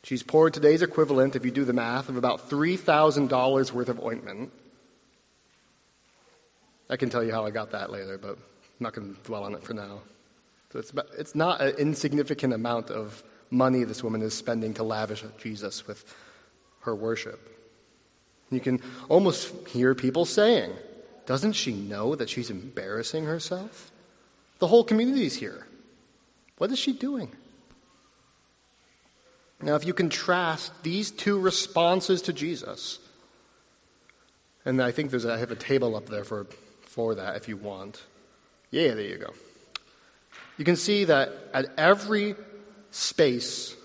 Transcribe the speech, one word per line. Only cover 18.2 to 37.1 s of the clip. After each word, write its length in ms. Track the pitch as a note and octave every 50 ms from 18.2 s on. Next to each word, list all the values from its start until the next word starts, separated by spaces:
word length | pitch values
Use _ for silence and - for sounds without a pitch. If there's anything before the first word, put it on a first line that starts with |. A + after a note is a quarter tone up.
| _ _ _ _ _ _
You 100 | C3 B2+
can 220 | - C3+ B2+ B2+ - - - - - -
almost 440 | D#3 F3 G3 F#3 D#3 - - - - - - -
hear 280 | - B2 B2 B2+ C3+
people 300 | B2+ - B2+ B2+ D#3+ F3
saying, 500 | E3+ - - G#3 A3 A#3+ F#3+ G#2 F2 F#2 - - - - - - - - - -
"Doesn't 280 | - B2+ C#3 D3+ G#3+ G#3+
she 200 | - - C3+ A2+
know 420 | G2 G2+ G2+ G#2 G2+ G#2+ B2 D3+
that 140 | C#3+ A#2+ G#2+
she's 200 | - B2 A#2+ A2+
embarrassing 760 | G#2 F#2+ G2+ C3+ - - F#2+ F#2+ G#2 A2+ A#2 - - D#3 D#3
herself? 680 | D3+ D#3+ E3 D#3+ - F#3 F3+ F#3+ A3+ - - - - - - - _ _ _ _ _ _ _ _ _ _ _
The 80 | F#3+ E3
whole 160 | G3 A#3 A3+
community's 520 | - A3 G#3+ A#3 B3 C4+ C4+ A3 C#3+ -
here. 320 | - - G2 - - - - - - - - _ _ _ _ _ _ _ _ _ _ _ _ _ -
What 140 | D#3+ G3+
is 80 | C4+ B3
she 120 | - C#4+
doing?" 400 | B3+ - - C4+ C#4+ B3+ F3+ B2 - - - - - _ _ _ - _ _ _ _ _ _ _ _ _ _ _ _ _ _ _ _ _ _ _ _ _ _ _ _ _ _ _ _ _ _ _ _ _ _ _ _ _
Now, 140 | - D3 D3
if 100 | D3+ D3
you 80 | F3 F3
contrast 760 | - F#3 E3 - - - - F3+ F3+ F3+ E3 D#3+ D3+ - - - - -
these 280 | D#3 E3+ G3 G#3+ -
two 280 | - - - G#3 G3+ G3
responses 840 | F#3 F#3+ F3+ - - - - E3 E3+ E3+ F3+ F#3+ F3+ - F#3 F3 -
to 100 | - F3
Jesus, 640 | - D3 D#3+ E3+ B2+ - - G2+ - - - - - - - - _ - _ _ _ _ _ _ _ _ _ _ _ _ _ _ _ _ _ - _ _ _ _ _ _ _ _ _ _
and 160 | C3+ C3 C3
I 100 | B2+ B2
think 200 | A#2+ - D3+ C#3
there's, 140 | B2+ B2 A#2
I 120 | A#2 A#2 A2+
have 140 | A#2+ A#2
a 40 | A#2
table 400 | A2 - - C#3 C3+ B2 A#2+ A2
up 120 | G#2+ G2+ -
there 160 | G#2+ G#2 G2+
for, 240 | - A2+ G#2 G2+ - - - - - - _
for 340 | - - - - A#2 A2+